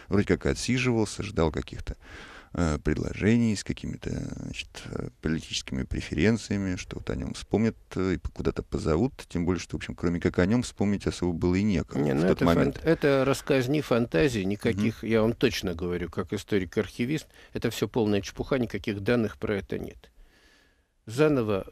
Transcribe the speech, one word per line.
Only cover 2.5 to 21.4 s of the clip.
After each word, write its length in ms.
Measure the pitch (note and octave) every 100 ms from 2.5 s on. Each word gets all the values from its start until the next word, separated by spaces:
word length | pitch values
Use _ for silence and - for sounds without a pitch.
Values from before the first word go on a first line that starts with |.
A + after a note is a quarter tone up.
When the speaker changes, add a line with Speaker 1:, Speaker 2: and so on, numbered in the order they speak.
Speaker 1:
э, 240 | - E2+ D2
предложений 760 | D2+ D2 D#2 - G2+ A#2+ A2+
с 100 | G#2
какими-то, 460 | - - - - - - - -
значит, 340 | - - - - -
э, 240 | - - -
политическими 640 | D#2+ D#2+ - - - C2
преференциями, 920 | B1+ - - - G2 A#2 - G#2 F#2+ F#2
что 200 | - -
вот 140 | -
о 60 | -
нем 180 | -
вспомнят, 420 | - - G2+ A2+ - - G2
э, 180 | F#2+
и 20 | F2
п-, 140 | -
куда-то 300 | - D2 -
позовут, 500 | - C#2 - D#2 C3 - -
тем 160 | F2
более, 160 | F2 F2
что, 160 | - -
в 40 |
общем, 140 | -
кроме 260 | - F2 F2
как 180 | F2 F2
о 80 | F2+
нем 160 | A#2+
вспомнить 440 | - - G2+ G2 -
особо 280 | - F2
было 200 | E2 F2+ F2+
и 60 |
некому 440 | G#2+ E2+ - C#2 D2
Speaker 2:
Не, 80 |
Speaker 1:
в 0 |
Speaker 2:
ну 80 | C#2
Speaker 1:
тот 80 | - D#2
Speaker 2:
это 40 | E2+
Speaker 1:
момент. 300 | E2+ C#3 -
Speaker 2:
фан-, 100 | D#3+
это 360 | E3 D3 C#3 C3
рассказни 560 | C3 - C3+ B2 D3+
фантазии, 580 | - A#2 A#2 D#3+ D3+ A2+
никаких, 640 | F#2 G2+ A#2+ F#2+ A2 -
Speaker 1:
Мгм. 80 | A2
Speaker 2:
я 100 | A2+
вам 140 | A2
точно 400 | A2+ B2+ - F#2+
говорю, 340 | E2+ F2+ F2 E2+
как 240 | - F2+
историк-архивист, 920 | G#2+ - G2+ F#2 - G2 - A#2+ D3+ - - -
это 160 | A2+ A#2+
все 200 | - A2
полная 340 | B2+ G#2 G2+
чепуха, 340 | - - A#2+ C#3
никаких 460 | A2+ G2+ - G2+
данных 340 | G2 A#2+ G#2+ -
про 200 | G#2 G2+
это 220 | - G#2
нет. 320 | - - - - - _ _ _ _ _ _ _ -
Заново 600 | A#2 D#3 C#3